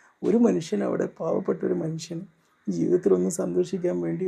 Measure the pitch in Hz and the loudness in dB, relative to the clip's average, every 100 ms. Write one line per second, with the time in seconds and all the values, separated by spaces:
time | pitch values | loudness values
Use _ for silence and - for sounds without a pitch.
0 | - _ - 226 233 180 160 202 185 180 | -20 _ 0 4 4 4 0 -2 0 0
1 | 185 - 165 - 190 180 190 175 160 160 | -2 -4 -2 -2 -2 -2 -2 -2 -2 -6
2 | - 170 196 _ _ _ - 175 - 180 | -8 -10 -12 _ _ _ -6 -2 2 2
3 | 196 185 185 185 180 180 180 196 175 175 | 4 4 2 -2 -2 0 -2 -2 -2 -2
4 | 170 170 | -2 -2